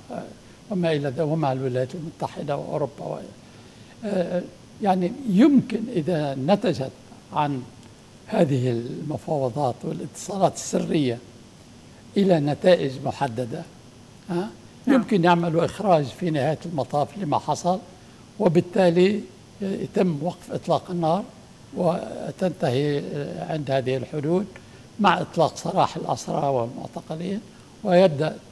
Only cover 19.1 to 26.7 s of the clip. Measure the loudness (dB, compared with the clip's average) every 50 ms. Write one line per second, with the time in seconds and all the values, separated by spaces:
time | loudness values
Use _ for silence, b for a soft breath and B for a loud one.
19.1 | 4 0 -4 -8 -16 -20 -20 -18 -12 -8 -6 -6 -4 -4 -6 -2 0 2 2 2
20.1 | 0 -2 -4 -6 -6 -8 -10 -8 -8 -4 0 0 0 0 0 -2 -4 0 2 2
21.1 | 2 0 -2 -6 -12 -20 -20 -20 -20 -20 -20 -10 -4 0 0 0 0 0 -4 -8
22.1 | -8 -8 -8 -8 -4 -2 -2 -2 -2 0 0 0 2 2 2 0 0 -2 -4 -4
23.1 | -6 -6 -6 -6 -8 -8 -6 -4 -4 -4 -2 0 0 0 0 0 -2 -2 -4 -6
24.1 | -6 -4 -2 0 0 0 0 -4 -10 -18 B B B B B B B 2 2 2
25.1 | 2 2 -2 -2 0 2 2 2 0 -4 -6 -2 2 2 2 2 0 -4 -4 -4
26.1 | -4 -4 -4 -4 -2 -2 0 0 0 0 -2 -4